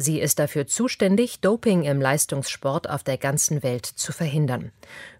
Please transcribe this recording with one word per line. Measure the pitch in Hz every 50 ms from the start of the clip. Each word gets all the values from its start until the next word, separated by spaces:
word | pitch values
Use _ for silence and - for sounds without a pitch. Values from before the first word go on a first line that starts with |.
Sie | 135 151 156 151
ist | - 135 - -
dafür | 147 143 - 151 139 -
zuständig, | - - 233 254 - - 208 190 196 220 247 240 - -
Doping | - 190 220 233 - 233 190 175
im | 151 143 139 139
Leistungssport | 135 131 139 151 - - 151 139 131 - - - - 135 139 170 - -
auf | 151 139
der | - - 131 123
ganzen | - 135 139 151 - - 156 143 -
Welt | 131 123 120 -
zu | - - - - -
verhindern. | 147 - 170 151 131 156 151 127 123 117 - 113 _ _ - - - - - - -